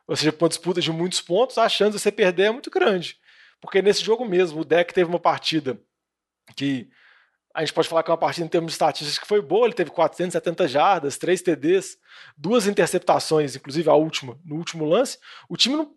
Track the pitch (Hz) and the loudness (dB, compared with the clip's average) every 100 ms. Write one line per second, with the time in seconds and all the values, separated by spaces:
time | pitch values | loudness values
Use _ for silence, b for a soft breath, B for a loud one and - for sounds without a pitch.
0 | - 147 151 151 165 - 170 180 156 165 | -8 -2 -2 2 0 0 -4 -2 -2 -2
1 | 180 - - 185 254 233 226 - 208 208 | -4 -4 -2 0 0 2 0 2 2 2
2 | 208 208 185 180 208 254 320 381 339 185 | -2 2 2 2 0 0 -6 0 2 0
3 | 156 - b b b b - 196 196 196 | -4 -14 b b b b -2 2 2 2
4 | 180 226 233 180 175 151 143 165 175 185 | 0 -2 0 0 0 -2 0 2 2 0
5 | 170 175 170 139 - 160 131 113 _ _ | 0 2 0 0 -2 -2 -2 -6 _ _
6 | _ _ _ _ _ - 143 131 101 b | _ _ _ _ _ -6 -4 -4 -8 b
7 | b b b b _ 156 151 170 156 165 | b b b b _ -6 -2 0 0 0
8 | 160 165 156 170 160 175 165 139 160 - | 0 0 0 -2 -2 -2 -2 0 0 0
9 | 147 - - 208 139 220 240 - 156 - | -6 -8 -2 -2 2 2 2 0 -4 0
10 | 156 - 180 165 175 165 165 139 180 180 | 0 0 -4 -4 -4 -2 0 4 4 2
11 | 143 - 156 185 185 143 147 190 - - | -2 -4 -2 0 0 0 2 0 -2 -12
12 | B B B _ 160 240 196 202 165 180 | B B B _ 0 2 2 2 0 0
13 | - 156 - 156 143 131 143 151 160 143 | 0 0 2 0 0 -6 -6 -2 2 4
14 | 160 - 131 135 175 151 170 165 151 202 | 2 -4 -10 -14 -12 -10 -10 -6 0 0
15 | 269 - B B B 175 220 302 302 | 0 -6 B B B -4 -2 -2 -6